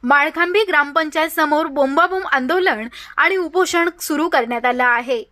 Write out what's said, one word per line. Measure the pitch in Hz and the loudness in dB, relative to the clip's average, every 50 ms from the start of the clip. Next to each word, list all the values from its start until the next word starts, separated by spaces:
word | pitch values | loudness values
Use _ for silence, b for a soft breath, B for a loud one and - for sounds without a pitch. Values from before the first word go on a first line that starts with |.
माळखांबी | - 247 277 285 285 311 302 320 349 359 359 415 440 | 2 2 2 2 2 0 0 -2 -2 2 2 0 2
ग्रामपंचायत | 370 339 302 285 285 277 320 320 302 - 330 320 330 | 2 2 0 0 0 0 -2 -2 -2 -2 -2 -2 -2
समोर | - 339 311 294 302 294 330 | 0 0 0 2 2 0 0
बोंबाबोंब | 330 277 294 277 269 277 311 339 359 370 381 381 359 | -2 0 0 0 2 2 2 2 2 0 -4 -2 -2
आंदोलन | - 269 254 254 330 370 370 381 262 214 220 240 B B B B B | -2 -2 0 0 0 0 2 0 0 -2 -6 -12 B B B B B
आणि | - 294 339 381 | 0 0 2 2
उपोषण | 381 359 311 320 370 370 - - 349 339 349 349 - | 0 -2 -2 0 0 0 2 2 0 0 0 -4 -6
सुरू | - - 311 285 311 339 | -8 -4 -2 -2 0 0
करण्यात | 330 277 226 233 240 233 233 | 0 0 0 0 -4 -2 0
आलं | 247 254 247 254 | -2 0 2 2
आहे. | 247 240 240 247 240 262 226 208 _ | 2 2 0 0 -2 -4 -4 -6 _